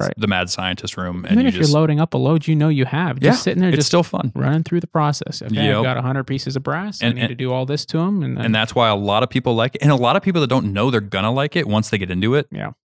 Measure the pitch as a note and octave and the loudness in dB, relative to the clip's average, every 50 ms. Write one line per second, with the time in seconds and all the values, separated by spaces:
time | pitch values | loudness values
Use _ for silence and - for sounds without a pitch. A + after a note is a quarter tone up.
0 | G1+ G1+ - - G#2+ G#2 F#2+ F#2 F2+ F2+ - - F#2+ F#2 F2+ - - - - - | -2 -4 -4 -2 -2 0 0 0 0 -2 -4 -6 -4 -6 -6 -6 -8 -10 -8 -8
1 | F#2 F2+ F2 F2+ F2 E3+ G3 A#3 C4 C4 G3 F3+ D#3+ D3+ D3 D3+ D#3+ D3+ D3 D3 | -8 -6 -6 -6 -2 2 2 2 4 2 2 2 2 2 2 2 2 2 2 0
2 | E3 - - C3 B2+ C3+ D#3+ D#3+ - - D#3+ D3+ D3 D#3+ D3+ C3+ B2+ B2+ C3+ D#3 | 0 0 0 0 2 2 2 0 0 0 0 2 2 2 2 2 0 0 -2 -2
3 | F3+ E3 B2 C3 C3+ E3+ B3 A#3+ - F#3 - F3 F#3 F3+ D3+ C#3 C#3+ - - F3 | -2 -2 -2 2 4 4 4 4 2 0 0 2 2 2 2 2 2 2 2 2
4 | E3+ - - - - A#2+ - C3+ C3+ C3+ D3 D#3+ E3 - F3 F3 E3+ - - D#3+ | 2 0 -2 -4 -4 -4 -4 -2 0 0 0 0 0 0 -2 -4 -2 -2 -2 0
5 | D3+ D3 C#3+ - - - D#3 - - A#2 A2 C#3 C#3+ - G#2 G#2+ A#2 B2+ B2+ B2+ | 0 0 0 -2 -4 -8 -10 -8 -6 -4 -2 0 2 2 2 2 2 0 0 -2
6 | B2+ B2+ C3+ C#3 B2+ - C3+ A#2+ - C3 C3+ C3+ C#3 C#3 C#3+ E3 G3 G#3+ G3 - | -2 -2 -2 -2 -2 -4 -4 -4 -4 -4 -6 -4 -4 -4 -4 -4 -4 -8 -6 -2
7 | A2+ A#2+ A#2 B2 A2+ - B2 A#2+ B2+ B2+ B2+ C3 C3 B2+ C#3+ D3+ - - - D#3+ | -2 0 0 0 -2 -4 -4 -4 -4 -4 -2 -2 -2 -2 -4 -4 -4 -4 -2 -2
8 | E3 F#3+ G#3 F#3+ D3 B2+ B2 - A#2 A2+ A2 G#2+ A2 - - B2+ A#2 A2 G#2 G2+ | 0 0 0 -2 -2 -4 -4 -2 0 0 2 2 0 0 2 2 2 4 2 2
9 | G2+ G2+ G2+ A2 B2 B2 - C3 B2 B2+ A#2 A2+ A2+ B2+ - - C#3+ D3 D3 B2+ | 0 2 2 2 2 0 0 0 0 0 2 2 0 -2 -2 0 2 2 4 4
10 | B2 A#2+ D3 G3 - G3 F3+ E3+ D3 B2 C3+ C3 - G#2 G2 G2+ A2 C3+ B2 A2 | 4 2 2 2 2 0 0 2 2 2 2 0 0 0 0 0 0 2 2 0
11 | G2+ G2 G2 F#2+ G2 A2 B2 C3+ D3 D3+ - F3+ C#3+ - G#2 G#2+ A2 - - G2+ | 0 -2 -2 -2 0 0 0 0 -2 0 -2 -2 -2 0 0 0 0 0 -2 -2
12 | G2 F2+ F2+ F#2 G2 A2+ B2+ D3+ C#3+ - - G2+ G2+ - - _ _ | -2 -2 -2 -2 0 2 2 0 0 -2 -6 -8 -8 -8 -10 _ _